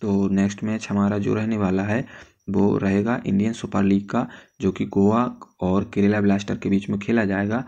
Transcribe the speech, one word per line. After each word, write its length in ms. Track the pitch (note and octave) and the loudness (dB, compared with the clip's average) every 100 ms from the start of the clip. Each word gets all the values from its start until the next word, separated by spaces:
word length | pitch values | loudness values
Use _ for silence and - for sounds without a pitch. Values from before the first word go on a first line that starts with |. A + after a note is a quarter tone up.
तो 280 | A2 G2 G2 | -2 0 2
नेक्स्ट 360 | G2 G2 G2+ G#2+ | 2 0 -2 -4
मैच 220 | A2 - | -4 -2
हमारा 280 | G2+ G2+ G2+ | 0 0 0
जो 160 | G#2 G#2+ | 0 0
रहने 220 | A2 A2 | 0 0
वाला 260 | G2 F#2+ | 0 0
है, 240 | G2+ A2 C#3+ - - _ - | 0 -2 -4 -12 -20 _ -4
वो 280 | G2 G2+ G2+ | 2 2 2
रहेगा 440 | G2 G2 G#2+ B2 - | 2 0 0 -2 0
इंडियन 260 | G2 A2 | 0 0
सुपर 300 | A2+ - G2+ | -2 -4 0
लीग 260 | G2 G2 G2+ | 2 2 0
का, 200 | A#2+ C3 - - - | -4 -4 -8 -20 -6
जो 120 | G2 | -4
कि 120 | - G2+ | -2 -2
गोवा 520 | G2+ G2+ A2+ - - - - | 2 2 2 0 -6 -16 -6
और 300 | F#2 F#2+ G2+ - | -2 0 0 0
केरला 260 | G2+ G#2 | 2 2
ब्लास्टर 360 | G2+ G2 G2+ G2 | 2 2 0 -4
के 120 | - | 0
बीच 220 | G2 G2 | 0 0
में 80 | G2+ | -4
खेला 260 | - A#2 G2+ | 0 0 0
जाएगा। 400 | G2 G2+ A2+ | 0 -2 -4